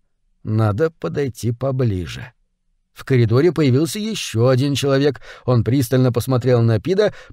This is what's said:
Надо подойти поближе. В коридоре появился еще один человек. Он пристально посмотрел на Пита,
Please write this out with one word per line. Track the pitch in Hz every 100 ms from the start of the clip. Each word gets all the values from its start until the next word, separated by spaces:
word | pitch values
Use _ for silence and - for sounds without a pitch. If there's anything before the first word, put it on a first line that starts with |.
| _ _ _ _
Надо | - 110 110 104 165
подойти | - 170 151 139 - 113
поближе. | 120 135 131 123 95 78 65 60 _ _ _ _ _ _ -
В |
коридоре | - 131 113 120 175
появился | 170 143 123 165 214
еще | 214 214 - 110 123
один | 131 143
человек. | 135 143 135 143 127 - -
Он | - 123
пристально | 107 135 123 131 127
посмотрел | 120 131 127 123 123
на | 117 110
Пита, | - 190 208 - -